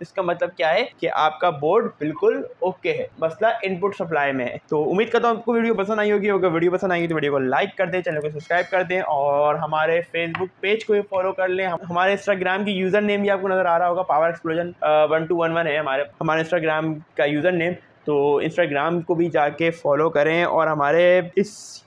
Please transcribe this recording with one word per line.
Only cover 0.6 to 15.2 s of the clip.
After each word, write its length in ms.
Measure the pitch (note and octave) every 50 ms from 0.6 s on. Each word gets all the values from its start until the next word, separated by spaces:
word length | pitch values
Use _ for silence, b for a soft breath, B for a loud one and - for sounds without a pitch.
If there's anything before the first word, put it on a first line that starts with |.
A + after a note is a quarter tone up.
| E3+ D#3
है 140 | E3+ G#3 B3+ C#4 - _
कि 80 | E3 D#3+
आपका 440 | - - D3+ D#3 D3+ - F3+ F3 D#3+
board 300 | C#3+ C#3+ D#3 F#3 A#3 A3+ - - -
बिल्कुल 460 | D3 D3+ D#3 - G3+ A3 B3+ C#4 C4+ - - - E3+
ओके 260 | F3+ F#3 - - F3
है, 180 | D3+ - A2 - - - D#3+
मसला 280 | D#3+ D#3+ - G#3+ A3+ A3+ - -
input 300 | F#3+ F#3+ E3+ G3 G3 F#3+
supply 360 | - F#3 E3 E3 D3 C#3+ C#3
में 140 | C3+ C3 B2
है। 140 | A#2+ - - - -
तो 140 | E3 D3+ D#3
उम्मीद 260 | - E3+ F#3+ A3+ A3
करता 180 | - A#3 - A#3+
हूँ 100 | A3+ G#3+
आपको 160 | A3+ A#3 A#3+
वीडियो 200 | A#3 A3+ A#3 A3+
पसंद 240 | F#3 G3 F#3+ A3 G#3+
आई 120 | G#3 G#3
होगी। 180 | G#3 G3+ G3 G#3
अगर 200 | G3+ F#3+ F3+ F#3
वीडियो 220 | D#3+ E3+ E3 F3+
पसंद 200 | F3 F3+ G3+ F#3+
आई 160 | F3+ E3+ E3+ E3
तो 80 | E3
वीडियो 160 | D#3 C#3+ D3
को 80 | C#3+ C#3
like 360 | C3 B2+ C3 D#3 G3 G3+ - -
कर 120 | F#3+ E3+
दें, 120 | F3+ F#3
चैनल 200 | E3+ F3+ D#3 D3+
को 80 | D3 D3+
subscribe 380 | D3+ D3 - - E3+ F3 F3+ -
कर 160 | G3 F#3 F#3
दें 160 | E3+ F3+ F#3
और 560 | - - D#3 C#3 C#3 C#3+ C#3+ C#3+ D3 D3 D3+ D#3
हमारे 440 | D#3+ D3+ D#3 D#3 D#3 D#3+ E3 E3+ E3+
Facebook 440 | - - E3 E3+ E3+ E3 F3 F#3 F3+ - _
page 220 | - F#3+ G#3+ G#3+ -
को 100 | - G#3
भी 80 | G3+ G3+ -
फॉलो 220 | G3 F#3 F#3 F#3+ F#3
कर 140 | F#3+ F#3 F#3
लें। 160 | F3+ F#3 F#3+
हम, 140 | F#3 E3+ E3 F#3
हमारे 320 | E3+ E3+ F3 F#3 F#3+ G3+ G3
Instagram 480 | - G#3 G3+ F#3+ F3+ F3+ F#3 F#3+ G#3
की 60 | G3+ G3+
यूजर 280 | F#3 F#3 F#3 F3 G#3
नेम 200 | G#3 G#3 G3+ G3+
भी 80 | G3+ G3+
आपको 180 | G3 F#3+ F#3+ G3
नज़र 200 | F#3 F#3 F#3 F3
आ 100 | E3+ E3+
रहा 100 | F3+ F3
होगा, 140 | F3 F3+ F3+
Power 240 | - D3 D3+ D#3+ E3+
Explosion, 440 | E3 - - E3 D#3+ E3+ F3 F3 F3 - -
अ, 220 | D3+ D3+ D3+ D3+ D3
वन 140 | D#3 D#3+